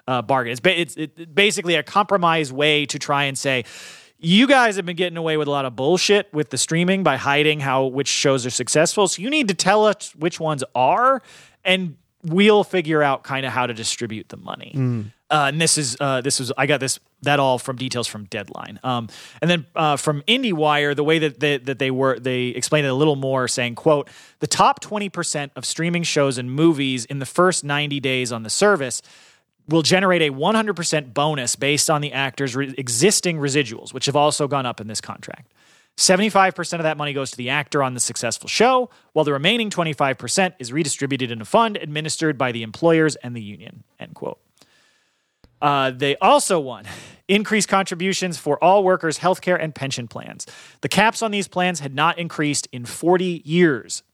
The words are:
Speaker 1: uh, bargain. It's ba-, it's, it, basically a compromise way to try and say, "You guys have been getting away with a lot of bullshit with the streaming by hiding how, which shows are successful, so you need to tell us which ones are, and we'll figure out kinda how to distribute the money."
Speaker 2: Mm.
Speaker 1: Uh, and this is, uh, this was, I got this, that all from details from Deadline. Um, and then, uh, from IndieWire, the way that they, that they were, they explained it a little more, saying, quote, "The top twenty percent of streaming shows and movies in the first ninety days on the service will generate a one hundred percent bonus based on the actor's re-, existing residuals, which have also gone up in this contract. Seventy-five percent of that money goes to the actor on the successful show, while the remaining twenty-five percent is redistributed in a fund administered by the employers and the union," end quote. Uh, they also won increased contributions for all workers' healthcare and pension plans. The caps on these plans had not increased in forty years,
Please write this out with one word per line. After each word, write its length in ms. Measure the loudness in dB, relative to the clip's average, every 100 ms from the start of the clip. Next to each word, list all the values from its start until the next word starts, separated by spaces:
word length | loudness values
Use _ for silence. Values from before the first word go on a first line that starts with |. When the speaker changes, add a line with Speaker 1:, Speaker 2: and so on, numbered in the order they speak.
| -4
Speaker 1:
uh, 140 | -2
bargain. 300 | 0 0 0
It's 100 | -2
ba-, 180 | 0 0
it's, 160 | -2 -6
it, 380 | -10 -12 -4
basically 400 | 2 2 2 0
a 80 | 0
compromise 720 | 0 0 2 2 2 2 0
way 320 | 0 2 2 0
to 140 | -4
try 240 | -2 0
and 120 | 0 -2
say, 300 | -2 -2 -4 -12 -20 -20 -20 _
"You 260 | 4 6 6
guys 300 | 6 4 0
have 100 | -6
been 100 | -4
getting 220 | -4 -4
away 200 | -2 0
with 100 | 0
a 40 |
lot 140 | -2 -2
of 100 | -2
bullshit 560 | 0 2 4 2 2
with 200 | -4 -4
the 60 | -4
streaming 440 | 0 0 2 2
by 160 | 2 2
hiding 440 | 2 2 2 0
how, 240 | 0 0 0
which 240 | -2 -2
shows 360 | 0 2 2 0
are 60 |
successful, 560 | -4 0 2 2 2 0
so 160 | 0
you 80 | -2
need 160 | 0 0
to 80 | 0
tell 320 | 2 4 4
us 260 | 0 -6 -6
which 240 | -6 -2
ones 240 | -4 -4 -4 0
are, 480 | 2 4 2 0 -4 -20 -20 _ 0
and 320 | 0 -2 -10 _ _
we'll 400 | -2 4 6 6
figure 380 | 4 -2 0 2
out 220 | 2 0
kinda 260 | -4 -6 -4
how 160 | -2 -2
to 80 |
distribute 560 | -4 -6 -6 -6 -8 -12
the 80 | -16
money." 360 | -14 -14 -8 -2
Speaker 2:
Mm. 360 | -2 -2 -6 -10 -2
Speaker 1:
Uh, 160 | 2 2
and 120 | 0
this 200 | 0 0
is, 180 | -2 -4
uh, 220 | -2 -2
this 160 | -2 -4
was, 120 | -4 -2
I 80 | 0
got 120 | 0
this, 200 | -2 -6 _ _
that 160 | 0 2
all 180 | 2 0
from 180 | -4 -6
details 300 | -6 -4 -6
from 200 | -8 -10
Deadline. 540 | -10 -10 -14 -16 -8
Um, 260 | -4 -4 -6 -14 -20 -2
and 80 | 0
then, 160 | 0 -2 0
uh, 220 | 0 0
from 240 | 0 -2 0
IndieWire, 680 | 0 0 0 2 2 0 0
the 80 |
way 140 | 2 2
that 220 | 0 -2
they, 180 | -2 -2
that 220 | -4 -4
they 100 | -2
were, 300 | 0 0 0
they 300 | -2 -2 -4
explained 360 | -4 -2 0 0
it 40 |
a 40 |
little 220 | 2 2 2
more, 320 | 0 -2 -2
saying, 260 | -2 -4
quote, 360 | 0 2 2 0 -14 -20 _
"The 60 | -2
top 320 | 2 2 2
twenty 300 | -6 -8 -6
percent 420 | -6 -6 -6 -8 -10
of 100 | -8
streaming 380 | -4 -2 -2
shows 340 | 0 0 0 0
and 140 | -4
movies 540 | 2 4 4 0 -2 -4
in 120 | -8
the 80 | -4
first 380 | 2 2 2
ninety 360 | -2 -2 -2 -2
days 320 | -2 -2 -2
on 120 | -6
the 80 | -4
service 500 | 2 4 4 0 -8 -12 -20 _ _ _ _ -2
will 140 | 0
generate 400 | 4 4 4 4
a 80 | 2
one 240 | 0 0
hundred 220 | 2 0 -4
percent 400 | -2 -2 -2 -2
bonus 400 | 0 0 -4 -2
based 340 | 0 0 2
on 120 | 0
the 120 | -2
actor's 420 | -4 -4 -4 -4 -4
re-, 200 | -4 -6
existing 600 | -4 2 4 4 0 -2
residuals, 520 | 0 0 0 -4 -12
which 140 | -6 0
have 100 | 4
also 320 | 4 2 -2
gone 200 | -2 -4
up 120 | -6
in 80 | -8
this 140 | -10
contract. 500 | -10 -12 -14 -18 -20 _ _ _ _ 0
Seventy-five 560 | 2 4 4 4 4
percent 260 | 2 -6 -2
of 40 |
that 140 | -2 -2
money 160 | -4
goes 180 | -4 -6
to 60 | -8
the 120 | -4
actor 320 | -4 -2 0
on 140 | 0 -2
the 40 |
successful 500 | -6 -4 -6 -6 -2
show, 420 | 2 4 4 0 _ _
while 120 | 0 0
the 80 |
remaining 380 | 2 0 0 -2
twenty-five 480 | -2 -2 0 -2 -2
percent 340 | -2 0 0 -2
is 120 | -6
redistributed 600 | -4 -4 -4 -4 -4 -4
in 100 | -8
a 40 | 0
fund 300 | 2 2 -2
administered 600 | -8 -6 -6 -2 -2 0
by 140 | -2
the 100 | -4
employers 540 | -8 0 4 4 4 0
and 200 | -10 -10
the 60 |
union," 420 | -12 -14 -18 -20 -20 -20
end 140 | -18
quote. 260 | -12 -12 -12 _ _ _ _ _ _ _ _ _ _ _ -2
Uh, 300 | 0 2 0
they 260 | -2 -2 2
also 420 | 4 4 4 -2
won 240 | -2 -10 -16 -18 -20 -10 0
increased 400 | 0 2 0 2
contributions 680 | 0 0 -4 -2 -2 -4 -4
for 240 | -2 2
all 220 | 4 6
workers' 360 | 4 2 0 0
healthcare 380 | 0 0 0 -2
and 160 | -2
pension 360 | -6 -8 -6 -10
plans. 360 | -12 -14 -16 -16 -20 -20 _
The 80 | -2
caps 320 | 2 2 2
on 100 | -2
these 160 | -4 -4
plans 320 | -2 -2 -2
had 160 | -6 0
not 240 | 0 0
increased 480 | -4 -2 -2 -2 -6
in 100 | -10
forty 580 | -12 -4 2 2 2 -4 0
years, 580 | 4 4 2 -6 -14 -12